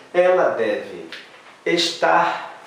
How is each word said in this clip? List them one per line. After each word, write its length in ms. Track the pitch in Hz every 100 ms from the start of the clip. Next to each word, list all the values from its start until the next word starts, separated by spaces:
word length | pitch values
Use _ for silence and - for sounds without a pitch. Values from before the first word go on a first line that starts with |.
| -
Ela 380 | 175 180 180 165
deve 560 | - 107 101 98 90 82 - - - - -
estar 960 | - 170 - - 165 165 165 - - -